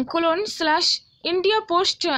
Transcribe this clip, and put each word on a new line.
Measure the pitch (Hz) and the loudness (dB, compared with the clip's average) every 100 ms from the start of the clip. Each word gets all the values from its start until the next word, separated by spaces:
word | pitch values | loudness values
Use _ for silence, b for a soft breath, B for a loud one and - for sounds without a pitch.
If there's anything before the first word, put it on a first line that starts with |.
| 254 | -4
কোলন | 330 330 330 427 | 0 0 0 -2
স্ল্যাশ | - 320 320 349 - - _ | -4 0 2 0 -2 -6 _
ইন্ডিয়া | - 359 370 440 | -4 0 2 0
পোস্ট | 440 349 381 - 349 | 0 0 0 -2 -2